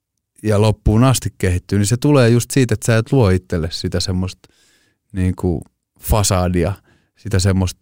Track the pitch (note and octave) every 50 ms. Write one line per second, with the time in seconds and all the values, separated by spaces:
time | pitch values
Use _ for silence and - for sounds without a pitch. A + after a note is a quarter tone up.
0 | _ _ _ _ _ _ _ _ - G#2+ G#2+ G2+ G#2+ A2 G#2+ - _ G#2+ G#2+ A2
1 | B2+ C3+ B2 - - G#2 - - - F2+ F2 F2+ - - G2 G2+ G#2 G2+ A#2+ A#2+
2 | - D3 D3 C3+ B2 A2+ A#2+ A#2+ A2+ - - C#3+ B2+ A2+ G#2+ G#2 - - A2+ A2+
3 | A2+ - - C3+ A#2 F#2+ F#2 F#2 - - - E2+ D#2 E2 - - - F#2 F2 F2+
4 | - - F#2 F2+ F#2 F2+ - - _ _ _ _ _ _ _ _ _ _ _ _
5 | _ _ - F#2+ F#2 F#2 F2+ - - F2+ E2+ C2+ - - _ _ _ _ _ _
6 | - - A#2 A2 G2 - G#2 F2+ F2+ F2+ F2+ F2+ E2 F#2 G2+ - _ _ _ _
7 | _ _ _ _ - G2+ F#2+ F#2+ F2 G2 F#2 F#2+ F#2+ F2+ - -